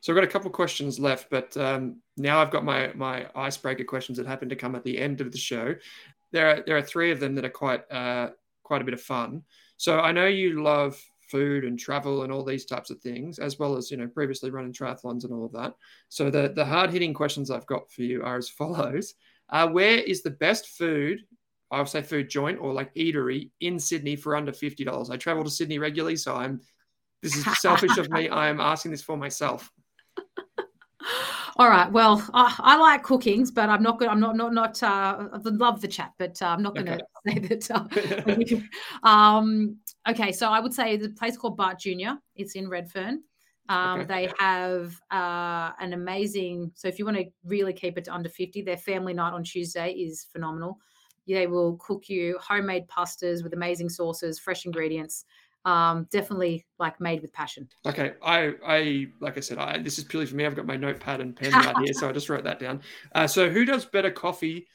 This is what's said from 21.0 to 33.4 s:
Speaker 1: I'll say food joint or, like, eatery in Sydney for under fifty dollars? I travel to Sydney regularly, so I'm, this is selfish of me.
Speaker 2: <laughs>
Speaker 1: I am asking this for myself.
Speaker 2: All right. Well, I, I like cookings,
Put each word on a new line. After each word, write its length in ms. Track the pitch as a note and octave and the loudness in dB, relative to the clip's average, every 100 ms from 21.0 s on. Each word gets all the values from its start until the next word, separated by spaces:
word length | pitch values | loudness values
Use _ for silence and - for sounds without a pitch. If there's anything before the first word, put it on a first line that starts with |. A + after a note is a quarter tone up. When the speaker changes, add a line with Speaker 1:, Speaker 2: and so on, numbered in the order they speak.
| C#3+ G3+ - _ _ _ _ | 0 -4 -8 _ _ _ _
Speaker 1:
I'll 160 | C3+ C#3+ | -4 -2
say 160 | D#3 | -4
food 260 | C#3+ D3+ C3+ | -2 -4 -2
joint 300 | C#3+ D3 G3 | -2 -2 -4
or, 140 | C#3 | -4
like, 200 | C3+ C#3 - | -6 -6 -2
eatery 540 | E3 D3 B2+ C3+ - _ | 0 0 -2 -4 -8 _
in 180 | F3 F3 | -6 -4
Sydney 380 | - E3 C#3+ D3 | -4 -4 -4 -6
for 180 | D3+ | -2
under 180 | D3 C#3+ | -2 -4
fifty 300 | C#3 D3 - | -6 -8 -6
dollars? 260 | C3+ B2+ A#2+ | -6 -6 -6
I 80 | B2+ | -6
travel 280 | E3+ D#3+ | -2 -2
to 60 | D3+ | -2
Sydney 280 | - D#3 D3 | -4 -4 -2
regularly, 380 | D3+ D3 D#3+ E3 | -4 -2 -2 -2
so 180 | - | -4
I'm, 260 | B2+ C3 C#3 - _ _ _ _ _ | -4 -4 -6 -12 _ _ _ _ _
this 140 | D#3+ C#3+ | -6 -2
is 100 | D3 - | 0 2
selfish 360 | F3+ E3+ F#3+ G#3 | 4 4 4 2
of 140 | D3+ | 2
me. 180 | D#3+ E3 | -2 0
Speaker 2:
<laughs> 0 | |
Speaker 1:
I 200 | - D3+ | 0 0
am 100 | D3+ | 2
asking 320 | D3+ D#3 E3 | 0 0 -4
this 120 | D3 | -8
for 140 | - D3+ | -6 -6
myself. 540 | C#3 - C#3+ B2 - _ _ _ _ - - - - - - _ _ _ - B4 C5 - - - | -6 -4 -4 -4 -10 _ _ _ _ -16 -14 -18 -12 -12 -12 _ _ _ -6 -4 -4 -6 -4 6
Speaker 2:
All 120 | A#3+ | 10
right. 200 | F#3+ F3+ | 10 8
Well, 380 | A3 A3 G#3 - | 8 8 8 4
I, 200 | B3 A#3+ - | 6 6 8
I 180 | B3 D4+ | 8 10
like 280 | D#4+ C#4+ | 10 8
cookings, 480 | - C4 A#3+ G#3 | 4 4 4 2